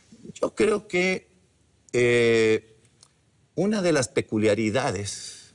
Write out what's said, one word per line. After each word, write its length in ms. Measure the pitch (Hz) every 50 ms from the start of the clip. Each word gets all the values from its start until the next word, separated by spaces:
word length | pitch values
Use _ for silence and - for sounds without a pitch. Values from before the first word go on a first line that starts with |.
| _ _ - - - - - -
Yo 140 | - - -
creo 340 | - 214 214 214 202 - -
que, 380 | - 180 180 190 185 - _ _ _ _ _ _ _ _ _ _ _ _ _ -
eh, 840 | - 120 123 120 120 120 117 117 117 113 113 110 110 107 - - - _ _ _ _ _ _ _ _ _ _ _ _ _ _ _ -
una 280 | 147 185 208 220 208
de 100 | 175 175
las 160 | 156 143 123 -
peculiaridades 1400 | - - - - 117 107 107 107 104 110 110 107 101 131 123 135 92 98 101 98 - - - - - - - -